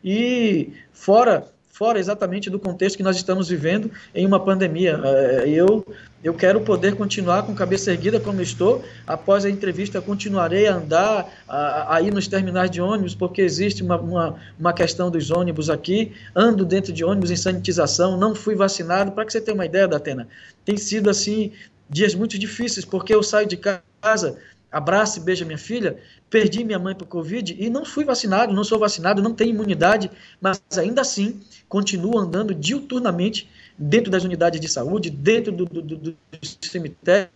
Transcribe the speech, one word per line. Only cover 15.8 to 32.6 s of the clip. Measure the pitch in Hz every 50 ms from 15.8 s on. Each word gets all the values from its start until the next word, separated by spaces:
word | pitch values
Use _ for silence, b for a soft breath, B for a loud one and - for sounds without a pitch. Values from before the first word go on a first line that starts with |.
| - 170 185 214 226 214 B B B B B
Ando | 180 214 233 226 196 190
dentro | 170 180 196 190 196 170
de | 160 165
ônibus | 170 202 202 185 175
em | 175
sanitização, | 170 - 185 185 180 180 196 175 170 156 143 - - 175 190 190
não | 180 202 220 214
fui | 214 - 214 214
vacinado. | 196 196 196 196 - 175 165 175 190 202 202
Pra | 196 214 220
que | 220 -
você | 226
tenha | 214 220 214
uma | 196 180
ideia, | 160 156 190 196
Datena, | 180 165 147 143 156 135 127 117 B B B B B B B _
tem | - 208
sido, | 202 - - 208 220 196 208
assim, | 196 - - 208 208 220 214 208 B B B B B _ _ _
dias | 143 151 208 202 175
muito | 180 220 226 -
difíceis, | 196 202 214 - - 240 240 - 196 180
porque | - - 185 185 - 220
eu | 214 214
saio | 214 - 214 208
de | 202 180
casa, | 175 - 202 196 180 _ _ _ _ - 214 220 202 175 147 - B B B B B _ _
abraço | - 151 143 156 185 202 220 208 -
e | 180 160
beijo | 175 185 180 175
a |
minha | 160 156
filha, | 156 - - 226 247 214 170 123 B B B B B B _
perdi | - 226 214 214 165 214 240
minha | 220 208
mãe | 185 180 190 196
pro | 190 180
covid | - - 175 160 151 196 240 208 175 170 -
e | 196
não | 233 233 277 320
fui | - - 285 302
vacinado, | 285 254 240 - 214 190 202 240 220 196
não | 196 214
sou | 214 226
vacinado, | 214 214 202 208 - 160 180 208 196 196
não | 226 233
tenho | - 226 240 226
imunidade, | 208 214 202 185 151 160 180 214 220 196 185 B B B B B B
mas | - 190 185 - _ _ -
ainda | 190 165 196 240 269
assim | 254 - - 208 196 214 240 202 B B B B B
continuo | B - 202 202 202 196 180 170 208 233 220
andando | 196 170 165 190 214 208 190
diuturnamente | 151